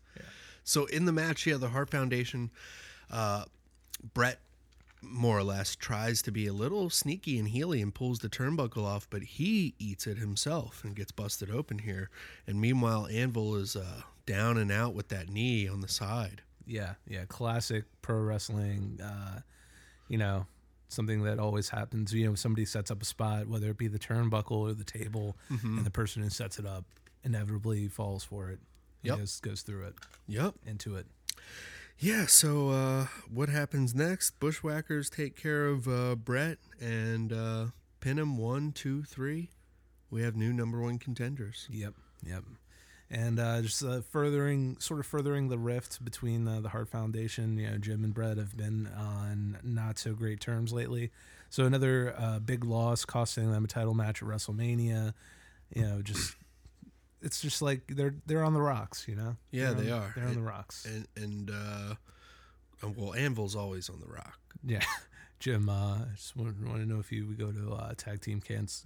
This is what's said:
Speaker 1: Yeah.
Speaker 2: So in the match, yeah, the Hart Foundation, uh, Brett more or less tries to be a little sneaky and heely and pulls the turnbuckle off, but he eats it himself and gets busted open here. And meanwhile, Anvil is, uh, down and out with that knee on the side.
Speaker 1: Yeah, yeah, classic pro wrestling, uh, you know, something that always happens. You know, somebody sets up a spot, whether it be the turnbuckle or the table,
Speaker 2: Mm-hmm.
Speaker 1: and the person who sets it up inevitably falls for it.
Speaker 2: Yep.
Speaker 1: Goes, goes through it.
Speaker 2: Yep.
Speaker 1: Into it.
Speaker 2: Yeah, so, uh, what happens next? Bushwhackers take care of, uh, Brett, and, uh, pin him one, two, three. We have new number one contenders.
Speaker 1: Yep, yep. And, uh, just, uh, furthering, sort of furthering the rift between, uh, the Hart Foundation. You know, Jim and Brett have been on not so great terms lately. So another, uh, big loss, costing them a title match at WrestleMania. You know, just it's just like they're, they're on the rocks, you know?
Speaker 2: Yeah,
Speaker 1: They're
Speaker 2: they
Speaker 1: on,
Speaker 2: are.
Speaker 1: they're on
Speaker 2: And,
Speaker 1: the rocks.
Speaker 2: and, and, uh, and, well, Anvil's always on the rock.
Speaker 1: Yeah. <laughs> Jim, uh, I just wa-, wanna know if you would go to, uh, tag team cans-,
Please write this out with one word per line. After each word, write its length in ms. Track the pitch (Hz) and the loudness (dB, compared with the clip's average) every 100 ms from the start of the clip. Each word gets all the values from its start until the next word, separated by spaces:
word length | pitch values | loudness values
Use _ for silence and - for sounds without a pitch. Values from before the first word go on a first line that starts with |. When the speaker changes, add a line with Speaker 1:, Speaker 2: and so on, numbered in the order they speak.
| - - | -16 -18
Speaker 1:
Yeah. 60 | - - - - | -18 -18 -20 -12
Speaker 2:
So 220 | - 151 143 | 0 2 4
in 200 | 151 180 | 4 4
the 60 | |
match, 360 | 160 160 151 160 | 4 2 2 2
yeah, 100 | 143 | 2
the 120 | 123 | 2
Hart 200 | 131 139 | 0 0
Foundation, 640 | 143 131 123 120 127 117 - - - - - - | 2 2 2 0 -2 -4 -6 -18 -18 -18 -20 -8
uh, 360 | 113 107 101 - _ _ _ - - 117 | 0 2 0 -4 _ _ _ -18 -14 -6
Brett 240 | - 123 - - - - - - - | 4 4 4 -10 -20 -20 -20 -20 -20
more 340 | 127 123 120 104 | -10 2 6 6
or 60 | |
less 320 | 98 98 95 - | 4 2 -2 -4
tries 460 | - 107 113 117 | -4 -2 0 0
to 100 | - | 0
be 140 | 110 104 | 0 -2
a 80 | |
little 380 | 101 123 202 180 | 0 0 0 2
sneaky 480 | - 139 185 - 123 | 2 0 -2 0 0
and 100 | 104 | 2
heely 320 | 120 170 139 | 0 0 2
and 100 | 101 | 0
pulls 280 | - 127 117 | 0 -2 0
the 100 | 107 | -4
turnbuckle 540 | - 131 160 123 117 | -2 0 2 0 0
off, 240 | 104 101 - | -2 -2 -4
but 140 | 101 | -8
he 500 | 104 - 175 220 160 - | -8 -2 2 4 2 -2
eats 260 | 107 95 117 | -8 -6 -4
it 140 | 104 | -2
himself 640 | 104 101 143 160 113 - | -2 -2 0 -2 -4 -8
and 120 | 107 101 | -10 -8
gets 160 | 95 | -8
busted 380 | - 101 - 98 | -6 -6 -4 -4
open 300 | 117 156 104 | -4 -4 -6
here. 320 | 107 95 98 - - - - | -4 -6 -6 -10 -18 -14 -4
And 160 | 101 | 2
meanwhile, 460 | 113 127 117 110 107 | 4 4 4 2 0
Anvil 480 | 110 127 117 107 104 | 0 0 0 0 0
is, 200 | 98 101 | -2 -4
uh, 260 | 90 110 - - - | -6 -10 -14 -12 -2
down 320 | 98 113 117 | 2 4 4
and 120 | 101 | 4
out 220 | 101 120 | 2 2
with 140 | 98 - | -2 -4
that 200 | 98 85 | -6 -4
knee 400 | 101 123 113 98 | 0 2 2 0
on 140 | 98 | -2
the 60 | 95 | -2
side. 560 | - 101 120 98 101 - - - | -2 -2 -2 -4 -8 -20 -20 -8
Speaker 1:
Yeah, 260 | 110 92 101 - | -6 -6 -8 -8
yeah, 180 | 98 95 | -8 -8
classic 580 | - 117 117 - 110 - - | -4 -2 0 0 -2 -4 -12
pro 140 | - 113 | -2 0
wrestling, 800 | 107 107 - 104 101 101 101 104 | 2 0 0 -2 0 0 -4 -6
uh, 360 | 101 101 98 101 - - - - - - - | -8 -8 -8 -10 -14 -20 -20 -20 -20 -20 -4
you 120 | 110 | 0
know, 260 | 101 98 95 - - _ - | 2 2 -2 -10 -20 _ -10
something 360 | - 110 107 | -2 0 2
that 160 | 104 110 | 2 2
always 300 | 107 104 101 | 2 2 0
happens. 440 | 110 107 113 104 | -2 -2 0 2
You 140 | 113 110 | 4 4
know, 60 | 101 | 4
somebody 300 | 113 110 107 | 2 2 2
sets 260 | 110 101 | 0 -2
up 100 | 104 | -4
a 40 | 107 | -4
spot, 420 | - 110 107 107 | 0 0 0 0
whether 240 | 113 107 | 0 0
it 60 | 107 | 0
be 80 | 113 | 0
the 100 | 104 | 0
turnbuckle 540 | - 113 117 110 - | 0 2 4 4 2
or 220 | 107 107 | 0 0
the 100 | 107 | -2
table, 520 | 101 110 110 110 104 - - | -6 -6 -4 -2 -2 -4 -4
Speaker 2:
Mm-hmm. 260 | 127 113 110 | -2 0 0
Speaker 1:
and 80 | 104 | 0
the 40 | |
person 300 | 104 107 110 | 2 0 0
who 80 | 104 | -2
sets 300 | - 104 - | -2 -6 -6
it 80 | 101 | -6
up 180 | 95 90 - - _ | -6 -10 -18 -20 _
inevitably 640 | 131 110 104 107 113 107 101 | -2 0 0 0 0 0 0
falls 360 | - 101 98 | -2 -4 -4
for 260 | - 101 92 | -6 -8 -8
it. 80 | 95 - - _ - | -10 -14 -20 _ -8
Speaker 2:
Yep. 140 | 120 113 | -2 -2
Speaker 1:
Goes, 200 | 101 - | -2 -6
goes 200 | 110 101 | -6 -6
through 240 | - 98 92 | -8 -8 -10
it. 80 | - - - - | -12 -20 -18 -6
Speaker 2:
Yep. 280 | 107 190 - - | 0 0 -2 -10
Speaker 1:
Into 300 | 104 107 95 | -8 -6 -6
it. 100 | 90 - - - - - - - - - | -8 -16 -6 -6 -6 -16 -14 -16 -16 -2
Speaker 2:
Yeah, 260 | 175 220 160 | 2 4 8
so, 440 | - 151 147 139 | 8 10 4 4
uh, 360 | 135 131 131 131 - - | 4 4 2 0 -4 -6
what 160 | 117 143 | 0 2
happens 440 | 147 143 139 127 | 2 2 4 4
next? 460 | 127 165 190 - - | 4 2 2 0 2
Bushwhackers 680 | 147 156 160 151 - 151 143 | 0 0 -2 -2 0 -2 -2
take 280 | - 143 - | -2 -4 -2
care 280 | 156 151 143 | 0 2 4
of, 200 | 139 123 | 2 2
uh, 280 | 123 123 120 | 2 2 0
Brett, 420 | 113 123 160 156 - - | 0 2 2 -2 -10 -8
and, 520 | 117 113 113 113 113 | -4 0 0 0 0
uh, 340 | 113 113 113 113 - _ - | 0 -2 -2 -4 -6 _ -6
pin 180 | 131 143 | -2 0
him 200 | 151 123 | 0 0
one, 340 | 113 135 151 | 0 0 -2
two, 320 | 143 135 139 | -2 -2 -2
three. 480 | 147 - 135 156 170 - - - _ _ - | -4 -6 -4 -4 -6 -12 -20 -20 _ _ -6
We 140 | 113 | 0
have 120 | 117 110 | 0 2
new 160 | 113 | 2
number 300 | 120 117 117 | 2 0 0
one 160 | 120 120 | 0 -2
contenders. 720 | 127 120 123 139 107 - - | -4 -4 -2 -4 -6 -8 -10
Speaker 1:
Yep, 240 | 113 104 - - - 80 | -6 -6 -8 -20 -14 -8
yep. 180 | 92 95 113 - - - - - | -8 -8 -18 -20 -20 -20 -20 -8
And, 280 | 120 117 117 | -2 2 2
uh, 220 | 117 117 | 2 2
just, 220 | 110 - | 0 0
uh, 180 | 131 127 | -2 -2
furthering, 760 | 113 156 147 143 143 143 131 - | -2 2 4 4 4 4 2 -2
sort 200 | - 151 | -4 -4
of 60 | 131 | -2
furthering 440 | 151 143 143 135 | 0 2 2 2
the 100 | 120 | 2
rift 440 | 117 123 - - | 2 0 -4 -8
between, 440 | 120 - 120 113 113 | -8 -4 0 2 2
uh, 140 | 110 | 0
the 80 | 107 | -2
Hart 200 | 113 113 | -4 -4
Foundation. 640 | 113 110 110 110 - 113 107 | -2 -2 -2 -2 -2 0 0
You 100 | 107 | 0
know, 80 | 107 | -2
Jim 260 | 104 107 | -2 0
and 120 | 110 107 | 0 0
Brett 220 | 113 107 | 0 0
have 200 | 101 113 | -2 -4
been 300 | 107 110 104 101 | -2 -2 -2 -4
on 600 | 104 104 104 104 104 104 | -4 -2 -2 -2 -2 -4
not 380 | 123 113 110 110 | -2 -2 -2 -2
so 140 | 113 | -4
great 260 | 107 113 104 | -2 -2 -2
terms 340 | - 113 117 | -2 0 0
lately. 380 | 120 120 120 117 - - - - | 0 -2 -2 -4 -8 -20 -20 -8
So 140 | - 127 | 4 6
another, 500 | 135 131 131 123 - | 8 6 6 4 0
uh, 220 | 113 110 | 0 0
big 260 | 110 123 117 | 0 0 2
loss, 400 | 113 117 117 - | 4 4 2 0
costing 460 | 120 117 - 110 | 0 0 2 4
them 120 | 107 | 4
a 40 | 107 | 2
title 260 | 120 113 | 2 2
match 300 | 113 107 104 | 4 2 0
at 40 | 107 | -2
WrestleMania. 840 | 107 - 104 120 117 117 113 110 - - - - - - 113 | -4 -2 0 2 2 2 2 0 -2 -12 -20 -20 -20 -8 0
You 80 | |
know, 180 | 107 101 | 2 2
just 340 | 104 110 - - - - - - - _ _ _ | -2 -2 -4 -6 -20 -20 -20 -20 -20 _ _ _
it's 200 | 165 - | -6 -4
just 200 | 151 - | -2 0
like 220 | 143 135 - | 0 0 -2
they're, 280 | 135 139 143 - | 0 0 0 -2
they're 180 | 156 | 2
on 100 | 156 | 4
the 80 | 156 | 4
rocks, 440 | 147 117 104 - - | 4 2 -2 -8 -6
you 80 | 104 | -4
know? 200 | 113 117 - | -4 -6 -6
Speaker 2:
Yeah, 220 | 127 131 | 0 2
Speaker 1:
They're 100 | 120 113 | 2 2
Speaker 2:
they 60 | |
Speaker 1:
on, 100 | 117 | 0
Speaker 2:
are. 120 | 101 120 | -2 -4
Speaker 1:
they're 80 | 123 | -2
on 40 | |
Speaker 2:
And, 60 | 120 | 0
Speaker 1:
the 40 | |
rocks. 420 | 113 101 101 - - | -2 -4 -10 -12 -8
Speaker 2:
and, 220 | 110 - 107 | -8 -8 -8
and, 340 | 104 104 101 | -6 -6 -4
uh, 440 | 104 104 104 101 110 - - - - - - _ - | -6 -6 -6 -6 -8 -12 -20 -20 -20 -20 -20 _ -8
and, 140 | 104 104 | -6 -4
well, 180 | 101 | -4
Anvil's 420 | 113 139 113 101 104 | 0 0 0 -2 -2
always 340 | 101 92 90 | -4 -6 -8
on 100 | 85 | -12
the 80 | 82 | -14
rock. 320 | - - - - - | -14 -16 -18 -20 -10
Speaker 1:
Yeah. 200 | 127 107 - - - | -2 0 0 -2 -8
<laughs> 280 | - - - | -20 -20 -6
Jim, 300 | 131 110 101 | 0 4 4
uh, 40 | 101 101 101 | 4 2 0
I 100 | 120 101 | -2 -6
just 200 | - 123 | -8 -6
wa-, 160 | 113 101 117 | -4 -4 -4
wanna 200 | 113 110 | -2 0
know 140 | 110 | 0
if 120 | 101 | -2
you 140 | 107 107 | -4 -4
would 100 | 107 | -4
go 140 | 107 | -4
to, 220 | 104 104 | -2 -4
uh, 200 | 107 110 113 | -4 -6 -8
tag 240 | - 104 | -6 -6
team 200 | - 104 | -2 -4
cans-, 440 | - 107 101 - | -2 -4 -2 -6